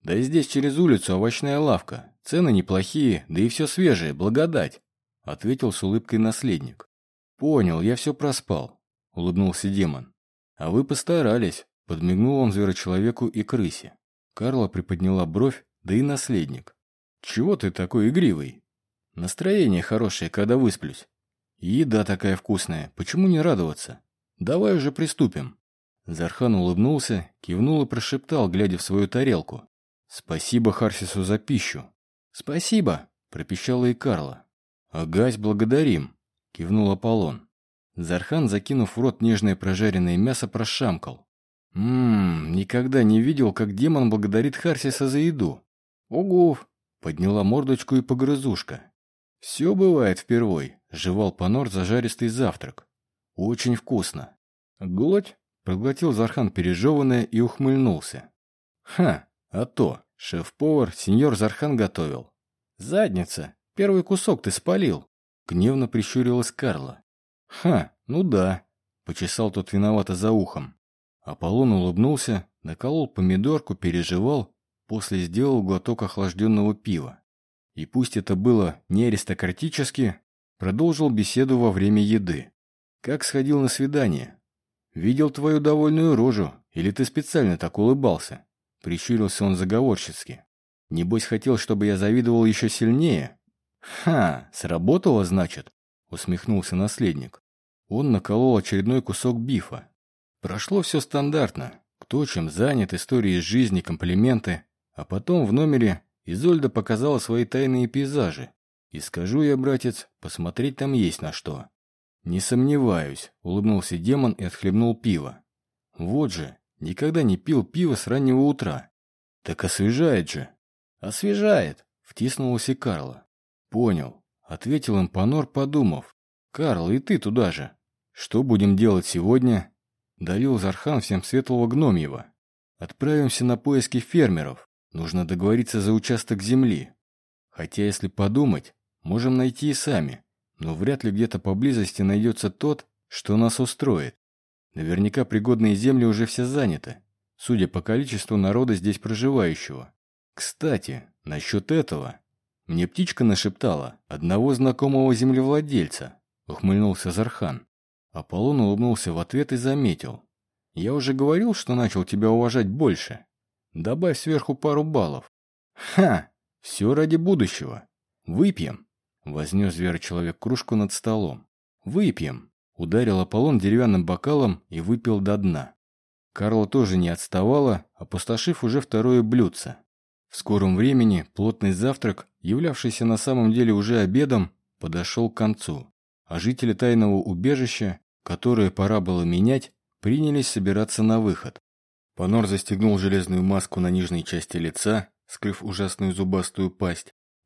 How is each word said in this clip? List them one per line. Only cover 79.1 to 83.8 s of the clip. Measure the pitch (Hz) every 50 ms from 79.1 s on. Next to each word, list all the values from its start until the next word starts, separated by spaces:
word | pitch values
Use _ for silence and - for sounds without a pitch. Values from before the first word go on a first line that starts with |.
| 110 95 - - 92 - - 90 92 - 151 165 - - 139 - - - 127 104 90 - _ _ _ _ _ _ _ _
продолжил | 92 92 98 117 160 170 160 143 156 143
беседу | 117 107 101 - - 120 135 131 131 123
во | 120 113
время | 92 95 98 104 107 107 104
еды. | 104 110 110 98 90 - 139 - - _ _ _ _ _ _ _ _ _ _
"Как | - 120 143 147 -
сходил | - - 139 131 143 147 143
на | 135 123
свидание?" | - -